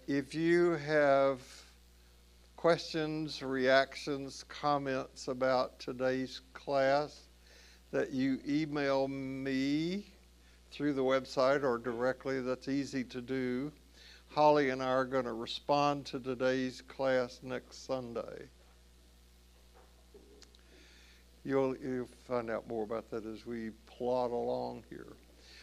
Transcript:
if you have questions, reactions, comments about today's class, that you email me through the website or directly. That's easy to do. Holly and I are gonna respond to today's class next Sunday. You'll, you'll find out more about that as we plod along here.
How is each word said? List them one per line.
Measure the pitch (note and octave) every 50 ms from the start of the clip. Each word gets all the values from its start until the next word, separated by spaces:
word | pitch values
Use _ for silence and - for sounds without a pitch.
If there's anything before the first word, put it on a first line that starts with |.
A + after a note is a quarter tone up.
| -
if | - C#3 C#3 C3 C3+ -
you | D#3 E3 E3+ E3+ F3 F3 F3
have | E3+ D3+ C#3+ D3 D#3 D3+ D3 C#3+ C#3 C#3 C#3 C#3 C3+ B2 - - - - - - - - - - - - - - - - - - - - - - -
questions, | - - E3 E3+ - - - - D#3+ D#3 D#3 D#3 D#3 D#3 D3 C3+ -
reactions, | C#3 C3 C3+ C3 B2+ B2+ C3 C3+ C3+ C3 - - - D#3 C#3+ C#3 C#3 C3+ - - - -
comments | - - - D3 D3 C#3+ C#3 C3+ C3 C3 C3 - - - - -
about | C3 B2+ C3 C3 C3 B2+ B2+ - - -
today's | - - C3 B2 C3 C3 C3 C3 C3 B2+ - - - - -
class, | - - - C#3+ C#3 C3+ C3+ C#3 C#3+ D3+ C#3+ - - - - - - - - - - - - - - - -
that | - C#3 C3 -
you | C#3 C3 C3 C3+ C3 A#2+ -
email | - C#3+ D3+ D#3+ D3 C#3+ D3+ C#3+ C#3 C#3 C3+ C3+
me | C3+ C3+ C3+ C3+ C3 C3+ C3+ C3+ C#3 C3+ C3 C3+ C#3 C#3+ D3+ D#3+ E3+ F#3 G3+ G3+ - - - - - - - - - - - - -
through | - - C#3+ D3 C#3+
the | C3+
website | C3 C3 C3 C3+ B2+ - - C#3+ C3 C3 C#3 D3 C#3
or | C3+ A#2+
directly. | A#2 A#2 B2+ A#2 A#2 B2 C3 B2+ - - C#3 C3+ C3+
That's | B2 B2+ B2+ B2 -
easy | C#3 C3+ C#3 C#3 A#2+ C3 C3 B2
to | - - B2+
do. | B2 B2 C3 C3 B2+ B2+ B2 B2+ C#3 D3+ - - - - - - - - - - -
Holly | - - D3 D3+ D3+ D3 D3+ D3 C3
and | C3 C3 C3
I |
are | B2+ B2+ C3 C3
gonna | B2 C3+ C3 B2 A#2+ A2+
respond | A2+ A#2 A#2+ - - - - C#3+ C#3+ C#3+ C#3+ C#3+ C#3+ C3
to | - - C3+
today's | A#2+ C3 B2+ A#2 C3 C3 C3 C3 B2+ B2+ B2 -
class | - - - - C3+ C3+ C3 B2+ B2 A#2+ - -
next | - C3 B2+ B2 - - - - -
Sunday. | - C3 C3 B2 A#2 A#2 A2+ - - - - - C3+ - - - - - - - - - - - - - - - - - - - - - - - - - - - - - - - - - - - - - - - - - - - - - - - - - - - - - - - - - - -
You'll, | C#3+ C3+ C3+ C3+ C3 C3
you'll | - - C3+ B2+ B2+ B2 A2+ - - -
find | - B2+ A#2+ A#2 A2+
out | A2 G#2 -
more | - A#2+ A2+ G#2+
about | G#2 A2+ A2 A2 -
that | - A#2 G2+
as | A2 A2 G#2 -
we | A#2 A#2+ A#2 A2+ A2 A2 - -
plod | - - - B2 B2 B2+ B2+ B2 A#2+
along | A#2+ A#2+ A#2+ B2 B2 B2+ B2 B2 B2 A#2+ - -
here. | - - - - - - - - - - - - - -